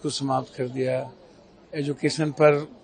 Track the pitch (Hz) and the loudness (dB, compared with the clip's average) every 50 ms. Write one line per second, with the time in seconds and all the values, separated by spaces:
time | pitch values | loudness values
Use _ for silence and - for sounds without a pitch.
0 | - 147 131 - 139 135 131 131 127 - - - 127 123 127 131 127 127 127 127 | -6 -6 -6 -4 -2 -2 -2 -2 -2 -4 -6 -6 -6 -6 -4 -4 -2 -2 -2 -2
1 | 131 - - - - - - - - - - - - - - 156 143 143 139 - | -4 -8 -12 -20 -20 -20 -20 -20 -20 -20 -20 -20 -18 -10 -8 -6 -4 -4 -2 -2
2 | 170 147 - - 156 151 139 - 151 151 147 143 151 - - - | -2 0 0 0 -2 -2 4 6 6 6 6 4 0 -6 -14 -16